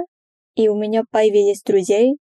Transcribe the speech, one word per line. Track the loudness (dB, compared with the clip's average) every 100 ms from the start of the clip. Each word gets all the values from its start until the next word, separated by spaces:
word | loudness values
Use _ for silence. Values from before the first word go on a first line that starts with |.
| -4 _ _ _ _
и | -2 -2
у | -2
меня | -4 -4 -2
появились | 0 2 2 0 -2
друзей | -2 -2 0 0 0 -2